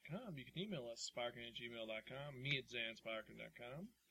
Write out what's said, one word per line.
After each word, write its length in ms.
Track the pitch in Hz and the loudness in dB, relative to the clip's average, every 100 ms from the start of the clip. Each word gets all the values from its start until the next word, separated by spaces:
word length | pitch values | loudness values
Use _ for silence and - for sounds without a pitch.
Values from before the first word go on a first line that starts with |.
| - | -4
com. 240 | 180 247 143 | -2 -2 -4
You 80 | 120 | -4
can 120 | 156 | -2
email 320 | 214 165 120 | 0 2 0
us, 160 | 117 - | -2 0
sparkin 400 | - 120 123 117 | 2 2 2 -4
at 80 | |
gmail 320 | 113 120 117 110 | -2 -2 0 0
dot 200 | 110 - | 0 0
com, 240 | 131 147 131 | -2 -2 0
me 160 | 135 139 | 4 4
at 80 | 113 | 4
zan 280 | 120 113 110 | 2 2 0
sparkin 400 | 113 110 107 113 | 0 0 -2 -6
dot 160 | 110 | -8
com. 360 | - 120 143 214 - _ | -6 -6 -4 -6 -10 _